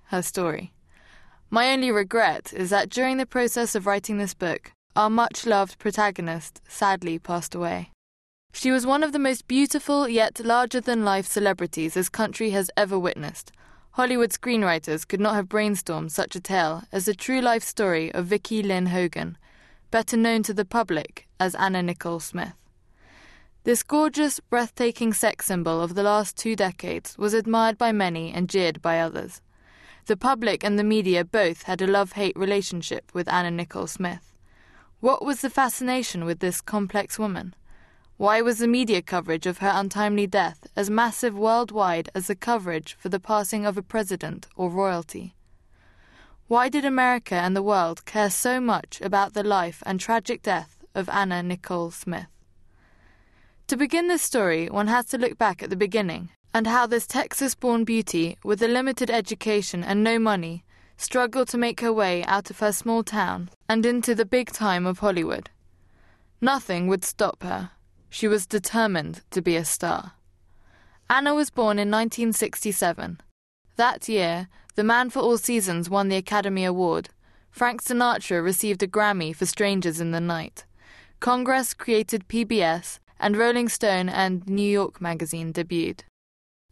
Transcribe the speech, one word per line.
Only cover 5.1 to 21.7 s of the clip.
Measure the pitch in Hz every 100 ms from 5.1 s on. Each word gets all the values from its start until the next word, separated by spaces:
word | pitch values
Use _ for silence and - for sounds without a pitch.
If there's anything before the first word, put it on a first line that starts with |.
| 226 233 - 233 202 190 -
protagonist | 214 202 208 185 170 165 156 - -
sadly | - 202 190 175 165
passed | - 175 165
away. | 175 170 180 170 _ _ _ _ _ _
She | - 254
was | 262
one | 247 277
of | 311
the | 285
most | 269 254 -
beautiful | 262 285 294 - 285 269
yet | 226 220 -
larger-than-life | 226 240 247 254 226 240 208 196 190
celebrities | - 202 185 175 - 160
this | 175 185
country | - 214 151 220
has | 196 185 -
ever | 202 190
witnessed. | 175 - 151 160 - - - - -
Hollywood | - 254 247 226
screenwriters | - - 233 190 165 156 160 -
could | 190
not | 208
have | 214 190
brainstormed | 214 214 196 - 160 160
such | - - 185
a |
tale | - 190 160 165 -
as | 196 190
the |
true | 202 - 262
life | 247 226
story | - - 208 165 160
of | - 175
Vicki | 202 - 220
Lynn | 202 185 180
Hogan, | 180 180 - 165 170 _ _ - - -
better | 226 226 233
known | 226 226
to | 214
the | 202 196
public | 240 208 160 - - - -
as | 185
Anna | - 190